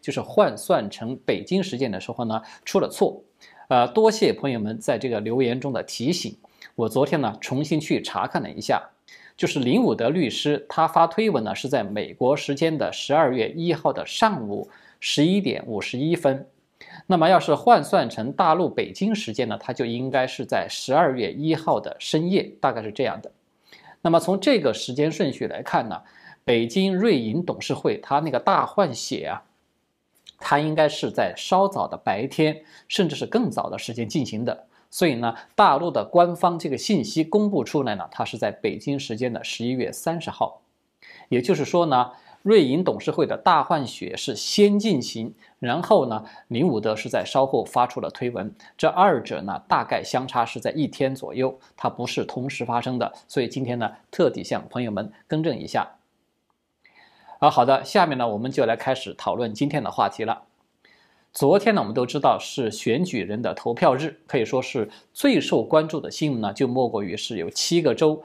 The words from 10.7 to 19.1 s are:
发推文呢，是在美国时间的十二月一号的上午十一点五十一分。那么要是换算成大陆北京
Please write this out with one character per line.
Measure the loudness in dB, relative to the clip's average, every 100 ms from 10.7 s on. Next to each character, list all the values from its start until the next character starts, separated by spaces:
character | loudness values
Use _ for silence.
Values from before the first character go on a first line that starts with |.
| 0 2
发 | 4 4
推 | 2 2
文 | 0
呢， | -2
是 | -4 -2
在 | -2
美 | -2 -4 -6
国 | 0 2 2
时 | -2 0
间 | 0 0
的 | -4
十 | -4 0
二 | 4 4
月 | 2 -2
一 | -2 -2
号 | 0 -2
的 | -2
上 | -6 0 0 0 -6
午 | -8 -10 -18 _ _
十 | -2 2
一 | 4 2
点 | 0 -4 -6
五 | -6
十 | -6 -4
一 | -2 2
分。 | 2 0 -4 _ _ _ -20 -10 0
那 | 4
么 | 6
要 | 6
是 | 4
换 | 2 6 6
算 | 6 0 0
成 | -4 -4
大 | 2 2
陆 | 4 2
北 | -2 -4
京 | -2 -2